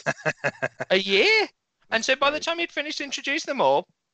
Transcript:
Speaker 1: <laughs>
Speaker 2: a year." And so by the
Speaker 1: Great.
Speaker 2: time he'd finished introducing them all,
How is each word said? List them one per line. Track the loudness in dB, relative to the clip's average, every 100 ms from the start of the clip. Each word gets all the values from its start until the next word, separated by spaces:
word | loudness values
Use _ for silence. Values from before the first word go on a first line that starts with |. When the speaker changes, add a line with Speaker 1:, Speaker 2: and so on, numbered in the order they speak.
Speaker 1:
<laughs> | -6 -4 -4 -4 -6 -4 -8 -6 -2
Speaker 2:
a | 0
year." | 2 2 4 4 0 -6 _ _ _
And | -4
so | 0 2
by | 2
the | 0
Speaker 1:
Great. |
Speaker 2:
time | -4 -4
he'd | -4
finished | -4 -6 -8
introducing | -8 -8 -4 -4 -4
them | 0
all, | 4 4 0 _ _